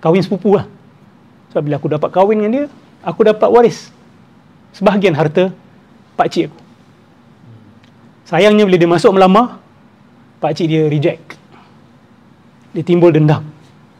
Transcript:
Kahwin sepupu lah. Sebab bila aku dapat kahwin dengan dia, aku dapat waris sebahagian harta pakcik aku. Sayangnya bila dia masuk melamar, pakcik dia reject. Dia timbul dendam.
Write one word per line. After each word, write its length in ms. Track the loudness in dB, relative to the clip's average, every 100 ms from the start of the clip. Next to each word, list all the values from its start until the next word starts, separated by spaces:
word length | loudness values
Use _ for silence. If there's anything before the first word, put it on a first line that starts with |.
Kahwin 200 | -2 0
sepupu 360 | -2 -4 0 0
lah. 80 | -2 -16 _ _ _ _ _ _ _
Sebab 120 | -6 -4
bila 80 | -6
aku 80 | -4
dapat 200 | -4 -2
kahwin 320 | 0 0 0
dengan 80 | -2
dia, 140 | -4 -6 -12 _ _
aku 240 | -6 0 0
dapat 200 | 0 2
waris 480 | 2 2 -2 -14 _ _ _ _ _ _ _ _
sebahagian 400 | -4 -2 0 0
harta 400 | 0 -2 0 -2 -4 _ _ _ _ _ -6
pakcik 320 | -4 -4 -6
aku. 80 | -10 -20 _ _ _ _ _ _ _ -20 -20 -20 _ _ _ _ _ -6
Sayangnya 400 | 0 2 2 2
bila 80 |
dia 160 | 2 2
masuk 240 | 2 2
melamar, 480 | 4 4 4 0 -6 _ _ _ _ _ _ _ _
pakcik 240 | -6 -4 -2
dia 240 | -2 0
reject. 480 | 0 -2 -6 -12 -20 _ -20 _ _ _ _ _ _ _ _ _ _ _
Dia 80 | -8
timbul 320 | -2 2 4
dendam. 320 | 4 2 0 -6 -20 -20 _ _